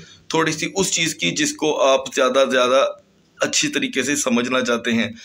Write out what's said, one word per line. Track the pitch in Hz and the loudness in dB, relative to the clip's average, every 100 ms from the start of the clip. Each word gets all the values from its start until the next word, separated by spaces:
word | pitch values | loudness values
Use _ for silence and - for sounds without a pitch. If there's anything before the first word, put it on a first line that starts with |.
| - - - | -10 -20 -4
थोड़ी | 160 160 | 0 0
सी | 156 160 175 | -2 -4 -2
उस | 180 | -2
चीज़ | - 160 - | 0 -2 -2
की | 175 | -4
जिसको | 143 147 - 156 - | -2 -2 0 -2 2
आप | 135 135 - | 4 2 0
ज़्यादा | - 131 131 | 0 2 4
से | 131 | 4
ज़्यादा | 127 123 135 131 - _ _ _ - | 2 2 4 2 -2 _ _ _ -4
अच्छी | 147 - 151 | -2 0 -2
तरीके | 147 131 131 | -2 -4 -2
से | 127 147 | -2 -2
समझना | 131 117 120 127 | 0 0 0 0
चाहते | 120 117 120 | 0 -2 0
हैं। | 117 117 - | -2 -2 -6